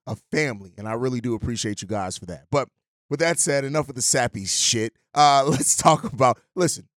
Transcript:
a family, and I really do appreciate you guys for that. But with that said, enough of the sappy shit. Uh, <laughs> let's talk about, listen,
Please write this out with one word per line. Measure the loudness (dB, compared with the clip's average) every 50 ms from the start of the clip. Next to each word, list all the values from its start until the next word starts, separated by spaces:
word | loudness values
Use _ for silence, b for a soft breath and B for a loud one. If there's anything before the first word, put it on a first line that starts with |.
| _ -12
a | -12 -12 _ _
family, | -2 -2 -2 -2 -4 -8 -12 -18 -16 -12
and | -8 -6
I | -4
really | -2 -2 -2 -2 -2
do | -2 -2 -2
appreciate | -2 -4 -4 -4 -4 -4 -4 -6 -6
you | -6 -6
guys | -4 -4 -4 -6 -8 -10
for | -10 -12
that. | -14 -14 -8 _
But | -2 -2 -2 -4 _ _ _ _ _ _ _ -8
with | -4 0
that | 0 0 2 2
said, | 0 0 0 0 -2
enough | -2 -2 -2 -2 -4
of | -4
the | -4
sappy | -2 0 0 0 0 -2 -2 -6 -6
shit. | -4 -2 0 0 0 0 0 -2 -4 -6 _ _ _ 2
Uh, | 6 6 8 8 6 4
<laughs> | 4
let's | 2 0 0 0 0
talk | 4 4 4 4 4 2
about, | -4 -2 2 2 2 2 0 _ _ -4
listen, | -2 -2 0 -2 -4 -12 _ _